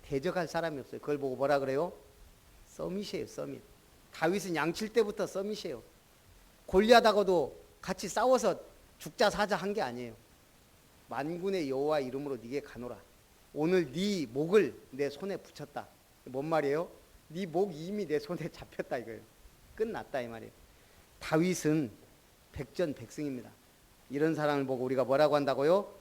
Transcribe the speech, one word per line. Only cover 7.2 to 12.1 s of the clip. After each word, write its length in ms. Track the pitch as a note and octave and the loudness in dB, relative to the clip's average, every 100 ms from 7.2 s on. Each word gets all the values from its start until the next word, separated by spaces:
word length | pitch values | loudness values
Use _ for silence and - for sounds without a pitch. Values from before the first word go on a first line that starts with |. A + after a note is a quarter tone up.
| F#3+ F3 C3 - - - | 4 4 2 -6 -20 -14
같이 280 | - F#3+ G3 | -8 -6 -4
싸워서 520 | G#3+ B3 B3+ G3 D#3+ - - - - | 0 4 4 4 -2 -8 -20 -20 -16
죽자 320 | E3 - G#3+ | -16 2 2
사자 260 | F3+ G3+ G3 | 4 0 0
한 180 | F#3+ | -2
게 80 | G#3 | -2
아니에요. 320 | C3+ A#2+ A#2+ A2 - - _ - _ - - - - | -4 -6 -10 -14 -20 -20 _ -20 _ -20 -20 -20 -10
"만군의 600 | A#2 D3 E3+ F#3+ F#3+ C#3+ | -6 -4 -4 -2 -2 -2
여호와 300 | C3 D3 D3+ | 0 2 2
이름으로 360 | B2+ | 0